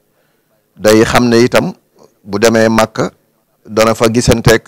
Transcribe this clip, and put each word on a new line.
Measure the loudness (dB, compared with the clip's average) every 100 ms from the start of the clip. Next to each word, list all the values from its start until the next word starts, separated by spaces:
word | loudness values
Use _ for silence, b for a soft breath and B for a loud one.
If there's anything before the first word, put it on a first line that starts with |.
| _ _ _ _ _ _ _ -6
Day | 0 2
xam | 2 0 0
ne | 2
itam | 2 0 -4 -10 _ _ _ _
bu | -10 -2
demee | 0 2 0
Màkka | 0 -2 -4 -10 -12 _ _ _ _ -8
dana | -2 0
fa | 0 -2
gisanteeg | 0 0 0 2 0